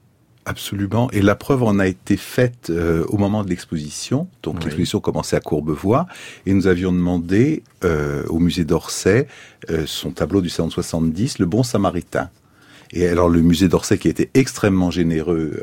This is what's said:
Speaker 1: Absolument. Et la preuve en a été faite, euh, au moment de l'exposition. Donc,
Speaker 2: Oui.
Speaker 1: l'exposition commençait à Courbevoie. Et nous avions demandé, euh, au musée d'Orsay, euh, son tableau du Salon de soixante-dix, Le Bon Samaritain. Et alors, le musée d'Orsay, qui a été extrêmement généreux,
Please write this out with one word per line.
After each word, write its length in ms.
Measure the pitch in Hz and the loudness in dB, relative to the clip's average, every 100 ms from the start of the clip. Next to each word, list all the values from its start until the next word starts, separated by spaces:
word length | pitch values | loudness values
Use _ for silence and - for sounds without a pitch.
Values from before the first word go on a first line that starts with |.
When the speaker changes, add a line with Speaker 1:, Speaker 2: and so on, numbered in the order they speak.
| _ _ _ _ - | _ _ _ _ -12
Speaker 1:
Absolument. 640 | - - 101 101 110 127 | -10 -8 -6 -2 -2 0
Et 100 | 104 | 2
la 140 | 98 101 | 2 2
preuve 260 | - 135 | 0 0
en 160 | 113 101 | 2 2
a 80 | 95 | 0
été 320 | 90 - 104 | -2 -2 -2
faite, 500 | - - 123 120 - | 0 0 0 0 -4
euh, 360 | 85 82 82 - | -2 0 0 0
au 80 | 104 | 0
moment 280 | 101 107 | 0 0
de 40 | 95 | -2
l'exposition. 800 | 90 - 82 73 - - 131 180 _ | -6 -6 -8 -8 -10 -4 -2 -4 _
Donc, 140 | 80 82 | -8 -6
Speaker 2:
Oui. 60 | |
Speaker 1:
l'exposition 360 | 78 78 85 107 | -4 -2 -2 -2
commençait 360 | - 78 - 76 | -2 -4 -2 -4
à 40 | |
Courbevoie. 680 | - 78 76 73 95 131 180 - - - | -2 -4 -2 -2 0 0 0 -10 -20 -10
Et 80 | 95 | 0
nous 140 | 98 92 | 2 2
avions 260 | 87 92 | 2 2
demandé, 680 | 90 87 87 85 101 143 156 - _ | 0 0 -2 0 2 2 0 -8 _
euh, 420 | 90 78 73 71 - | -2 0 -2 -4 -2
au 100 | 82 | 2
musée 260 | 87 90 78 | 2 2 0
d'Orsay, 600 | 82 - - 95 113 151 - - _ - | 0 -2 -2 2 2 0 -8 -20 _ -6
euh, 140 | 82 73 | -4 -4
son 240 | - 76 | -6 -8
tableau 320 | - 76 98 | -4 0 0
du 80 | 87 | 0
Salon 180 | - 82 | -2 -4
de 40 | |
soixante-dix, 640 | - - 80 80 82 135 - | -4 -4 -2 0 0 -4 -2
Le 80 | 90 | 0
Bon 160 | 107 | 2
Samaritain. 680 | 127 107 92 85 - - - - _ _ _ - - 85 | 0 0 0 -2 -4 -4 -6 -12 _ _ _ -20 -12 -2
Et 120 | 87 | 0
alors, 200 | 87 87 | 4 4
le 120 | 85 | 6
musée 240 | 82 82 95 | 4 4 4
d'Orsay, 320 | 87 - 101 | 2 2 0
qui 80 | 80 | 0
a 40 | |
été 180 | - - | 0 2
extrêmement 580 | 131 131 - 104 92 87 | 2 0 0 0 2 2
généreux, 580 | 87 82 80 78 82 78 73 | 2 0 0 0 -2 -2 -6